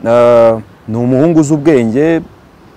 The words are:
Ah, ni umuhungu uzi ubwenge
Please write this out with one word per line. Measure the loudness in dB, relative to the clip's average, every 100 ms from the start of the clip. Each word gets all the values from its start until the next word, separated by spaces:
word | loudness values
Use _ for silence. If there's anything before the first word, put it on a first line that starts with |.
| -2
Ah, | 2 2 4 2 0 -8 -20 -10
ni | -6
umuhungu | -2 0 2 0
uzi | 0
ubwenge | 0 0 0 0 -2 -2 -2 -6 -18 _ _ _